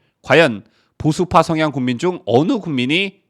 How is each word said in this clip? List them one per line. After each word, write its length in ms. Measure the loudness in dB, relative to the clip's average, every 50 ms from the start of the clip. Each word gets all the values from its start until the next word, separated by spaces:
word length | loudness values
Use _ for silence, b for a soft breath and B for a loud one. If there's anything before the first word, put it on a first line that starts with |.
| _ _ _ _ 0
과연 420 | 2 4 4 4 4 0 -4 -12 _ _ _ _ _ _ -6
보수파 440 | -4 -2 -2 -2 -2 0 2 2 2
성향 300 | 2 0 -2 -2 -2 -2
국민 260 | -4 -4 -4 -4 -4
중 220 | -4 -6 -6 -6 -4
어느 320 | 0 2 2 2 2 -2 -4
국민이 640 | -4 -4 -4 -4 -2 -2 -2 -2 -2 -4 -8 _ _ _